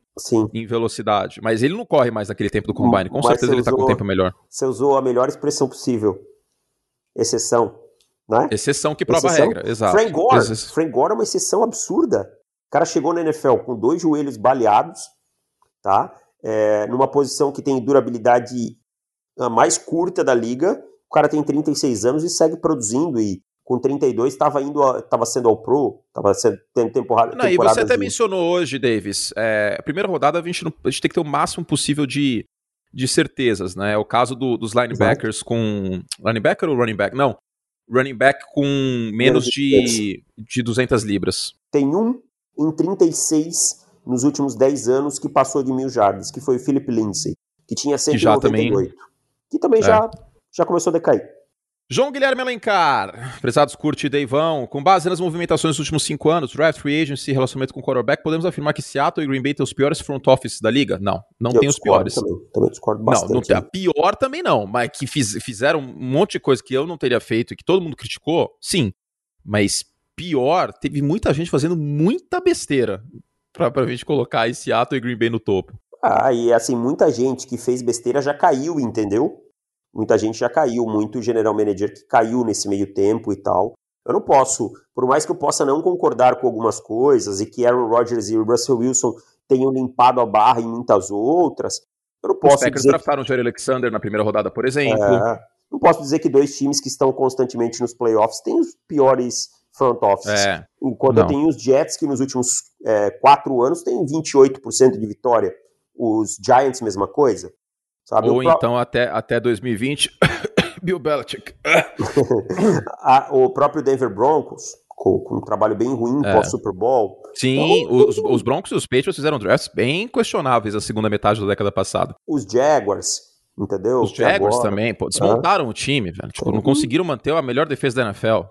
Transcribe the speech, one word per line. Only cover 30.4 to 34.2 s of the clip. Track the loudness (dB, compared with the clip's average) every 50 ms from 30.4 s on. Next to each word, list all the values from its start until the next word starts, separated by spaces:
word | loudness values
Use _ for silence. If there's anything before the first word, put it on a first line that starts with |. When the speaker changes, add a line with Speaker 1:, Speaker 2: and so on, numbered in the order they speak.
| -4
Speaker 2:
gente | -4 -8 -6 -6
não, | -8 -10 -6 -6
a | -6
gente | -6 -2
tem | -4 -2
que | -2
ter | -2
o | -4
máximo | -2 -2 -2 -2 -2 -4 -8 -6
possível | -4 -4 -2 -2 -2 -2 -2 -2
de, | -2 -2 -2 0 0 0 -2 -6 -10 _ _ _ _ _ _ _ _ -8
de | -6 -4 0
certezas, | 2 2 0 0 -2 0 2 2 2 2 -2 -6 -6
né? | -4 -4 -2 -2
É |
o | -2 -2
caso | 0 0 0